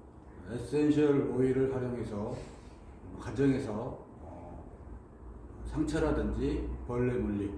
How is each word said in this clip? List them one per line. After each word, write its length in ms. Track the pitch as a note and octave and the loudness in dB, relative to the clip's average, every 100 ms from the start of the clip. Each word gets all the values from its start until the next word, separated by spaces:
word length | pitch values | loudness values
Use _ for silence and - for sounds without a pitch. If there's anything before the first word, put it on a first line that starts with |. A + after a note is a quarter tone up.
| - - - - F#2+ | -18 -18 -18 -16 -8
에센셜 800 | A#2+ - C#3+ D3 C#3+ D3 C#3 B2 | -6 -2 4 6 8 6 6 4
오일을 420 | B2 C3 B2+ C3+ | 4 4 4 4
활용해서 640 | B2+ B2 A#2+ G#2+ G#2 A2 B2+ - - - - - - - - | 2 -2 -2 -4 -4 -4 -6 -10 -14 -16 -18 -18 -16 -14 -10
가정에서, 880 | - A2 C#3 B2+ A2+ G#2 C3 - - - | -6 2 4 4 0 -4 -4 -8 -12 -16
어, 440 | - - - - - - - - - - - - - - | -14 -14 -12 -12 -14 -14 -14 -14 -16 -16 -16 -14 -14 -12
상처라든지 1040 | - C#3+ D3+ D#3 D3+ A#2 G#2 A2+ C#3 - - - - | -6 -2 0 2 2 2 2 0 0 0 -2 -6 -2
벌레 280 | A#2+ B2 | 0 2
물리 360 | A#2+ G#2 G2+ G2 | 2 2 0 0